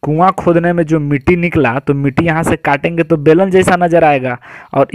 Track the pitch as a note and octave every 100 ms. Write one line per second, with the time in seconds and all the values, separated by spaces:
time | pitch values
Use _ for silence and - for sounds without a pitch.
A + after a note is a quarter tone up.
0 | - D#3 F#3 F#3+ - E3+ E3+ F3 D#3+ D#3+
1 | C#3+ C#3+ - F3+ F3 E3 B2+ B2 - C#3+
2 | C#3 C#3 E3 D#3+ E3 D#3+ - C#3+ E3 E3+
3 | E3 E3 C#3+ D#3+ F#3+ F#3 F#3 F3+ F3 E3
4 | D#3+ C#3+ B2+ B2 - - - C3+ C#3